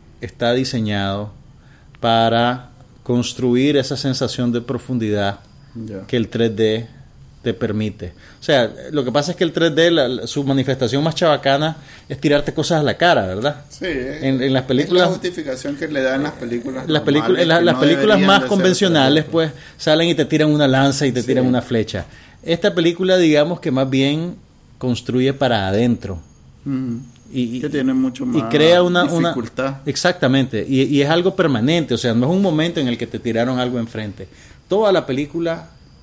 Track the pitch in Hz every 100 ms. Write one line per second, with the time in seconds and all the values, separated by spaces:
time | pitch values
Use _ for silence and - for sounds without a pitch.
0 | - - 117 - 117 127 131 127 107 101
1 | 98 101 104 - - - - - - -
2 | 120 113 113 117 120 131 - - - -
3 | - 123 120 - 123 123 139 143 131 139
4 | 139 127 127 - 123 120 117 123 - 127
5 | 110 104 101 98 - - - 117 110 98
6 | 95 123 110 117 117 104 107 110 117 -
7 | - - - - 123 - 113 104 107 -
8 | 87 - - - - 143 113 120 127 147
9 | 123 127 143 175 175 165 165 151 170 165
10 | 127 123 113 - 139 135 127 131 120 135
11 | 160 151 170 139 139 139 156 156 - -
12 | - 131 156 143 - 147 147 165 143 -
13 | 170 147 95 95 131 147 - - 185 143
14 | 127 147 135 135 135 131 131 131 147 180
15 | 175 185 180 175 143 127 143 143 160 143
16 | 131 135 143 139 120 117 127 131 160 151
17 | 143 143 170 180 170 170 170 127 143 165
18 | 214 202 190 196 - 202 185 180 196 160
19 | 135 151 151 165 160 - - - - 156
20 | 170 160 156 151 151 147 143 131 139 135
21 | 143 120 120 127 127 123 - 117 104 101
22 | - - - - - 170 208 175 165 175
23 | 185 185 165 147 151 170 160 131 135 135
24 | 135 151 170 - - _ - - 127 117
25 | - 127 131 135 131 113 95 98 120 117
26 | - 87 - - - - 143 131 131 117
27 | 135 - - 135 120 123 151 143 131 131
28 | 131 127 127 123 113 147 156 175 180 175
29 | - 170 170 131 113 - 135 139 - 127
30 | 180 180 135 135 131 110 95 135 135 139
31 | 139 165 180 190 165 123 123 170 143 117
32 | 123 113 127 185 196 151 165 170 127 117
33 | 117 107 117 113 120 127 127 123 113 110
34 | 107 95 95 - - - - 190 220 185
35 | - 131 147 165 170 165 160 - - -